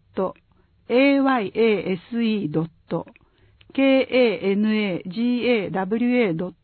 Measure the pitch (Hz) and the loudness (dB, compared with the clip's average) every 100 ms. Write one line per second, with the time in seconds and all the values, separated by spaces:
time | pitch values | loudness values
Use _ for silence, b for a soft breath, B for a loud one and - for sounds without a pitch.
0 | _ - 190 - _ _ _ _ - 240 | _ -6 -6 -6 _ _ _ _ -2 2
1 | 277 277 269 254 190 - 226 202 180 185 | 4 4 2 0 -2 0 2 2 -2 -6
2 | - 233 226 214 151 156 165 - _ 170 | -6 -2 0 0 -2 -4 -4 -8 _ -8
3 | - - _ _ _ _ - - 269 269 | -8 -18 _ _ _ _ -8 0 2 2
4 | - 254 240 180 196 196 214 214 202 175 | 2 2 2 2 -2 0 0 0 -2 -4
5 | 185 175 240 247 226 233 170 175 190 220 | -6 -4 -2 0 0 0 -2 -4 -4 -2
6 | 240 247 214 160 180 - | 0 2 0 -2 -6 -10